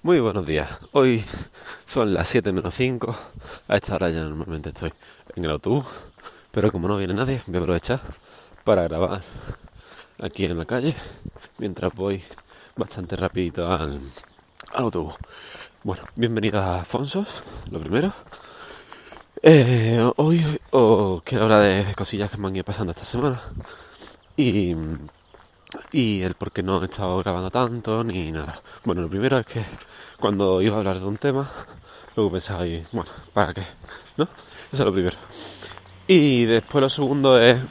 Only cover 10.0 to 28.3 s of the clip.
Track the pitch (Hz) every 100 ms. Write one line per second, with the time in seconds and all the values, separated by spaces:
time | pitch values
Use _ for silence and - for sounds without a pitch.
10 | - - 95 - 92 82 82 123 143 -
11 | - - - - - - 107 87 92 -
12 | 98 98 - - _ - - - - -
13 | 87 92 92 92 87 78 85 90 78 71
14 | 65 - - _ _ _ - - 120 92
15 | 78 - - - - - - _ 104 92
16 | - - 117 113 104 101 95 90 87 120
17 | 139 190 208 - - - - 82 76 107
18 | 185 - - - - - - - - -
19 | - - - - 156 156 123 123 113 117
20 | 117 - 156 170 151 151 - 135 110 104
21 | 98 87 - 120 110 107 101 95 101 101
22 | 98 101 104 101 98 95 90 98 92 82
23 | - 117 143 123 - - - - - -
24 | - - _ - 127 101 90 80 78 78
25 | 76 _ _ - - _ - - - 147
26 | 113 101 92 87 - - 95 98 90 -
27 | 95 92 95 90 92 120 120 120 110 110
28 | 113 92 80